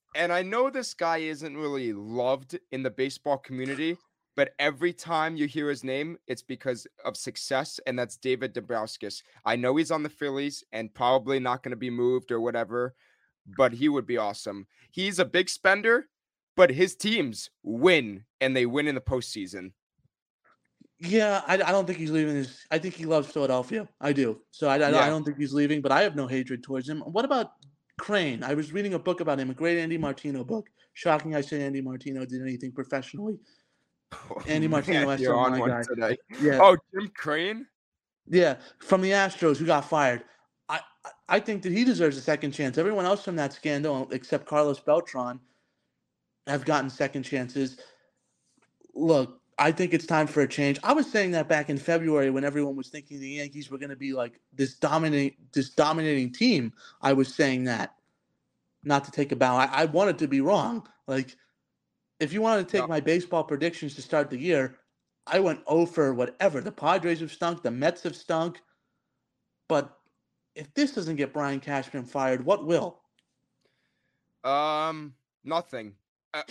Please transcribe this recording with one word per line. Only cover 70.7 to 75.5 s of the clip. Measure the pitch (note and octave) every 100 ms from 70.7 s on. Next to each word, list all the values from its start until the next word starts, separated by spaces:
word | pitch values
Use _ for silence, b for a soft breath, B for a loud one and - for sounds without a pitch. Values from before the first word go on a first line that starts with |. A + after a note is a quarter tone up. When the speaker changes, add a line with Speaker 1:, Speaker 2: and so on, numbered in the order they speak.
Speaker 2:
this | - C#4+
doesn't | C4 E3 D#3
get | C#3
Brian | D3 C#3+ C#3
Cashman | C#3 C#3 B2+ C#3 B2
fired, | C#3+ C3 B2+ B2+
what | G3+ D3+
will? | E3 A#2+ - _ _ _ _ _ _ _ _ _ _ _ _ _ _
Speaker 1:
Um, | B2+ C#3 D3+ D3+ D#3 D#3 D3+ C3 _ _
nothing. | -